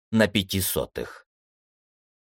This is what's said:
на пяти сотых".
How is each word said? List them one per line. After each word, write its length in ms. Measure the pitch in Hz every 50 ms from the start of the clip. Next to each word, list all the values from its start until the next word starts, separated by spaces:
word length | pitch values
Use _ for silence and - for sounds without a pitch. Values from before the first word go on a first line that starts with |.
| _ _
на 180 | - 113 107 101
пяти 320 | - 110 95 - - 95
сотых". 640 | 90 - - - 60 - - - 60 - - - - _ _ _ _ _ _ _ _ _ _ _ _ _ _ _ _ _ _ _ _